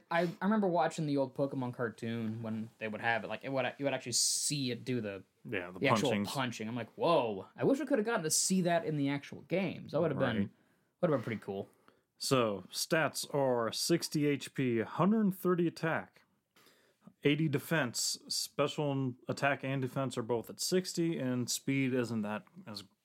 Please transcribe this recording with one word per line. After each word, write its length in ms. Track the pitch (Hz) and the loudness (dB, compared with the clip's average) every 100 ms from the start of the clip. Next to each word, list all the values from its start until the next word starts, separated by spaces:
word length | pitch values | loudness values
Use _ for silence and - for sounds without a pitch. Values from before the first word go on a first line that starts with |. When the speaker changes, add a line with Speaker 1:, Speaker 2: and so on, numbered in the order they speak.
| - | -2
Speaker 1:
I, 120 | 170 | 0
I 240 | 175 - 190 | 0 0 0
remember 220 | 220 196 | 2 2
watching 380 | 170 160 165 151 | 2 2 0 0
the 120 | 139 | 0
old 180 | 131 123 | 0 0
Pokemon 400 | 139 139 123 120 | -2 -2 -4 -2
cartoon 640 | 117 107 113 117 113 110 | -4 -4 -6 -4 -4 -4
when 280 | 113 110 110 - | -4 -6 -6 -8
they 80 | 110 | -8
would 140 | 104 | -2
have 220 | 117 113 | 0 0
it, 40 | 104 | 0
like, 140 | 110 | -6
it 60 | 135 | -4
would, 140 | 135 120 - | -2 -2 -2
you 80 | 139 | -2
would 80 | |
actually 200 | 131 123 | -2 -2
see 580 | 120 - - - 147 127 | 0 0 0 0 0 -2
it 140 | 120 120 | -4 -2
do 160 | 123 | -2
the, 200 | 107 98 - _ - | -2 -6 -12 _ -6
Speaker 2:
Yeah, 220 | 104 87 | -4 -4
the 80 | 92 | 0
Speaker 1:
the 80 | 135 | 2
actual 220 | 110 135 | 4 4
Speaker 2:
punchings. 160 | 104 101 | 2 0
Speaker 1:
punching. 400 | 139 123 117 110 | -2 -2 -4 -6
I'm 60 | 120 | -6
like, 140 | 113 - | -8 -2
"Whoa, 520 | 139 160 120 95 95 - | 2 4 2 -2 -8 -2
I 60 | 139 | 2
wish 140 | 277 | 2
we 60 | 302 | 2
could 120 | 269 | 0
have 60 | 214 | 2
gotten 180 | 233 | 0
to 80 | 156 | 0
see 300 | - - 190 | 0 2 2
that 240 | 175 170 160 | 4 2 2
in 100 | 151 | 0
the 140 | 139 | 0
actual 320 | 143 - - - | -2 -6 -14 -4
games. 420 | 170 180 87 113 | -2 0 -4 -4
That 100 | 143 | 0
would 100 | 170 | 2
have 80 | 135 | 2
been, 180 | 131 110 | 2 2
Speaker 2:
Right. 120 | 101 - _ _ _ _ | -2 -4 _ _ _ _
Speaker 1:
would 80 | 175 | 2
have 80 | 139 | 2
been 40 | |
pretty 180 | 117 107 | 0 -6
cool." 240 | - 98 - _ _ - _ - | -4 -6 -8 _ _ -20 _ -8
Speaker 2:
So, 460 | - 135 113 98 92 | 2 4 4 2 -6
stats 540 | - - 165 143 - - 139 | -6 0 2 2 -2 -4 0
are 340 | 135 123 113 | 2 2 0
sixty 520 | - - 170 - 160 147 | 0 2 2 2 0 2
H 260 | 135 - | 0 -2
P, 260 | - 131 113 | -2 2 2
hundred 540 | 101 - 180 220 202 185 | 0 2 4 4 4 2
thirty 320 | 180 175 170 | 2 2 2
attack, 540 | 160 160 131 92 _ _ _ _ _ - _ _ _ - - 143 | 0 -2 -2 -4 _ _ _ _ _ -20 _ _ _ -20 -2 2
eighty 240 | 147 160 | 2 2
defense, 680 | 131 - 160 127 - - - - | 0 0 0 0 -2 -4 -4 -6
special 840 | - - - 147 - 147 135 131 120 - | -6 -4 0 0 0 -2 0 -2 -4 -6
attack 360 | 127 139 135 | 0 0 0
and 180 | 135 135 | -2 -2
defense 360 | 127 139 135 123 | -2 -2 -4 -4
are 60 | |
both 260 | 113 120 110 | -2 -2 -4
at 120 | - | -6
sixty, 560 | - 185 185 - 165 165 | -2 0 0 -2 0 0
and 300 | 131 127 117 | 0 0 0
speed 440 | - - 135 131 | -2 0 0 2
isn't 280 | 127 113 113 | 2 0 0
that 220 | 104 107 - - - | -2 -4 -8 -18 -14
as 180 | 107 - _ | -12 -14 _